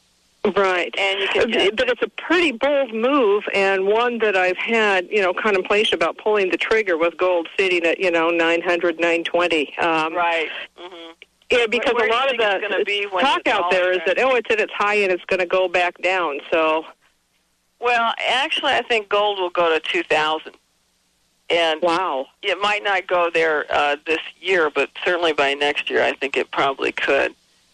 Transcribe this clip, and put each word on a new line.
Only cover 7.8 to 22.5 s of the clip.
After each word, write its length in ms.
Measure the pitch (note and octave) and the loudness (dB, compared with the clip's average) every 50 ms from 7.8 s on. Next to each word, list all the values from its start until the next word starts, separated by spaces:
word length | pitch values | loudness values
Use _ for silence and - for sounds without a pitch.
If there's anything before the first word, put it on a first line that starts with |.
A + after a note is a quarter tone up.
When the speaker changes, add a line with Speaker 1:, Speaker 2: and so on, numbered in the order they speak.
| E3+ | 2
Speaker 1:
at, 160 | E3 - - | 0 0 0
you 120 | F#3+ F3+ | 0 0
know, 180 | E3+ E3+ E3 E3+ | 2 2 2 2
nine 320 | E3+ E3+ E3 E3 E3+ E3+ | 2 2 2 2 2 0
hundred, 380 | E3+ F#3 F3 E3+ F3 F3 E3 D#3+ | 0 0 -2 0 0 -2 0 0
nine 240 | E3+ E3+ E3 E3+ E3 | 0 0 0 0 -2
twenty. 520 | - - E3+ F3 E3+ E3 D#3 C#3 - - - | -2 0 0 0 2 0 0 -2 -4 -4 -4
Um, 340 | E3+ E3+ D#3+ D#3+ D#3 D#3+ E3 | -2 0 0 0 -2 -2 -2
Speaker 2:
Right. 340 | F3 E3+ E3+ E3 E3 D#3 C#3+ - - - - _ - | -2 -2 0 0 -2 -4 -6 -8 -12 -14 -16 _ -20
Mm-hmm. 320 | F3 F3+ F3+ E3+ E3 E3 E3 _ - _ _ _ _ - | -18 -18 -18 -18 -18 -20 -20 _ -20 _ _ _ _ 0
Speaker 1:
Yeah, 160 | B3+ B3 A#3+ | 0 2 2
because 280 | A3 A3+ A#3+ - C4 A#3 | 0 0 -2 0 0 0
Speaker 2:
Where, 120 | A#3 A3 | 2 2
where 20 | A3 | 2
Speaker 1:
a 20 | A3+ | 2
lot 160 | A#3+ C4+ C#4 | 0 0 0
Speaker 2:
do 60 | B3+ | 0
you 80 | A3 A3+ | 0 0
Speaker 1:
of 80 | G#3 | 0
Speaker 2:
think 120 | F#3+ F3 G#3 | 0 -2 -2
it's 40 | |
Speaker 1:
the 20 | G3+ F#3+ | -2 -2
Speaker 2:
gonna 120 | F#3 G#3 | -2 -2
be 200 | G3 G#3 G3+ G3+ | -2 -2 -4 -4
when 160 | G3+ F#3+ F3+ F3 | -4 -2 0 0
Speaker 1:
talk 200 | F3+ - F3+ - | 2 0 0 0
Speaker 2:
the 80 | C#4+ A3+ | 0 0
Speaker 1:
out 180 | G3+ F3 F3 | 0 0 0
there 100 | F#3+ F#3 F3+ | 2 2 2
Speaker 2:
dollar 80 | F3+ F#3 | 2 0
Speaker 1:
is 80 | F3+ E3 | 0 0
that, 140 | F#3+ F3 F#3 | 0 0 2
oh, 160 | A#3+ C4+ C4 | 2 2 2
it's 140 | A#3+ A3 - | 0 2 0
at 80 | A3+ G#3+ | 0 0
its 120 | G3 - - | 0 -2 -2
high 220 | - G#3 G#3 G#3 | -2 -2 0 2
and 160 | G#3 G3+ F#3 | 0 2 0
it's 140 | F3+ F3 - | 0 -2 -2
gonna 200 | - F#3+ F#3 F#3 | -2 -2 -2 0
go 200 | F3 F3+ F#3 F#3 | 0 0 0 0
back 320 | F3+ F3 F3+ F3 F3+ - - | 2 0 0 0 -2 -4 -4
down, 380 | - F3 F#3+ F#3 E3+ D3+ C#3 C#3+ - - | -2 -2 0 0 -2 -2 -4 -6 -6 -2
so. 340 | F3+ E3 D#3+ D#3 D#3 D#3+ D#3 - - _ _ _ _ _ _ _ _ _ _ _ _ _ _ _ _ - | 0 2 2 2 0 0 -4 -6 -20 _ _ _ _ _ _ _ _ _ _ _ _ _ _ _ _ -4
Speaker 2:
Well, 340 | A#3 A#3+ B3 A#3 A#3 A3+ - - - | -2 0 2 2 2 0 -2 -2 -2
actually, 460 | C#3+ A3 B3+ C#4+ D#4+ - - D#4+ C#4 B3 | -2 0 0 -2 -2 -4 -2 -2 0 0
I 100 | A#3 A#3+ | 0 0
think 260 | - A#3+ A3 G#3 - | 0 -2 -2 0 0
gold 300 | G3+ G3+ G#3 G#3 G3+ F#3+ | 0 0 2 0 0 -2
will 100 | F3+ F3 | -4 -4
go 240 | - F3 E3+ E3 D#3+ | 0 2 2 2 2
to 60 | D#3 | 0
two 240 | - - - F3+ E3 | -2 -2 -4 -4 -2
thousand. 500 | - D#3 D3+ D#3 D#3 D#3 D#3 - - - _ _ _ _ _ _ _ _ _ _ _ _ _ _ _ _ _ _ - | 0 0 0 2 0 -2 -2 -6 -10 -20 _ _ _ _ _ _ _ _ _ _ _ _ _ _ _ _ _ _ -2
And 320 | D#3+ E3+ E3+ D#3+ D#3 D#3 | 0 2 2 2 0 0
Speaker 1:
Wow. 460 | F3 F3 E3 F3+ F#3+ F3 C#3+ C3 B2+ - _ _ | 0 0 0 0 0 -2 -2 -4 -6 -8 _ _
Speaker 2:
it 180 | - G3 | -4 -4